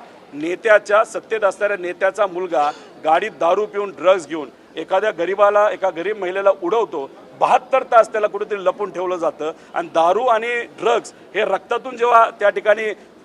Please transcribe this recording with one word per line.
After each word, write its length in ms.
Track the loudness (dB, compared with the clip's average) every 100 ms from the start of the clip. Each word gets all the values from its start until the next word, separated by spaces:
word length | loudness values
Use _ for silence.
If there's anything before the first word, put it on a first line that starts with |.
| -2 -20 -18
नेत्याच्या, 720 | -10 -6 -4 0 0 2 0
सत्तेत 400 | 0 -4 -8 -2
असणाऱ्या 320 | -2 -2 -4 -4
नेत्याचा 500 | -8 -2 -2 0 -2
मुलगा 440 | -4 -4 -2 -2 -4 -12 -6
गाडीत 280 | 0 0 0 -2
दारू 260 | 0 0 -2
पिऊन, 240 | -4 -8
ड्रग्ज 360 | -2 2 2 0
घेऊन 220 | -10 -10 -14 -18 -12
एखाद्या 340 | -2 0 0
गरिबाला, 580 | -2 -2 2 4 4 2
एका 200 | 0 -4
गरीब 280 | -4 -6 -6
महिलेला 320 | -6 0 0 0
उडवतो, 480 | 0 -2 -2 -4 -10 -14 -16 -2
बहात्तर 420 | 2 2 0 -2
तास 260 | 2 4 4
त्याला 140 | 2 -2
कुठेतरी 380 | -2 -6 -4
लपून 260 | -2 -2 -4
ठेवलं 260 | -6 -4 -2
जातं. 360 | -4 -4 -8 -10 -10
आणि 140 | -8 -4
दारू 360 | 2 2 2 2
आणि 340 | 2 0 -4 -6 -4
ड्रग्ज 340 | 0 0 -2 -14 -10
हे 100 | -4
रक्तातून 520 | -2 -2 -4 -6 -6 -2
जेव्हा 320 | 4 6 4 2
त्या 100 | 0
ठिकाणी 420 | 2 2 2 0 -8 -12 -20